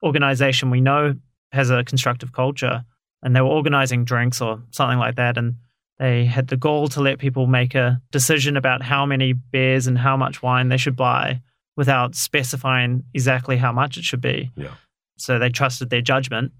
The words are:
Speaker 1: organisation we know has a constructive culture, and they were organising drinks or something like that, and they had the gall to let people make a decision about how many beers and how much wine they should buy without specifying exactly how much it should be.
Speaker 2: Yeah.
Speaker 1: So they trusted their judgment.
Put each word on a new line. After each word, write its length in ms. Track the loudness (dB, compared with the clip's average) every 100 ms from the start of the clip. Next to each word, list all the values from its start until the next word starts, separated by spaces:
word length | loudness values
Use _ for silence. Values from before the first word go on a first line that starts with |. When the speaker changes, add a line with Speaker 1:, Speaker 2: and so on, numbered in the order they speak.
Speaker 1:
organisation 680 | -2 2 2 2 2 2 2
we 120 | 2
know 340 | 4 4 2 -2 _ _ _
has 180 | -2 2
a 140 | 2
constructive 480 | 0 -2 0 -2 -6
culture, 520 | -2 -2 -2 -2 -4 -8 _ _ _
and 140 | 2 4
they 60 |
were 60 | 4
organising 560 | 2 2 2 0 0 0
drinks 360 | 0 0 -2
or 200 | -4 -6 -8
something 260 | -2 0 2
like 160 | 0 0
that, 220 | 0 0
and 180 | -2 -4 _ _ _ -4
they 260 | 0 2 2
had 220 | 0 -2
the 100 | 0
gall 300 | 0 0 0
to 120 | 0
let 180 | 0 0
people 260 | -2 0 2
make 300 | 2 2 2
a 260 | 2 0 -2
decision 460 | -2 2 2 2 0
about 240 | 0 0
how 240 | 0 0 0
many 280 | 0 0
beers 520 | 0 -2 0 2 2 2
and 120 | 2
how 200 | 2 0
much 240 | -2 -4
wine 280 | -2 0 2
they 80 | 0
should 180 | 0 0
buy 460 | 0 0 -2 -4 -10 _ _ -2
without 400 | 2 2 0 -4
specifying 880 | -4 -4 -4 -4 -2 0 0 -2 -4
exactly 440 | -2 0 0 0 0
how 140 | 0
much 260 | 0 -2 -4
it 60 |
should 180 | -6 -4
be. 300 | -4 -4 -6 -10
Speaker 2:
Yeah. 180 | -14 -14 _ _ _ -14
Speaker 1:
So 220 | -4 0
they 100 | 0
trusted 400 | 0 -2 -2 -4
their 120 | -2
judgment. 500 | 0 0 -2 -4 -6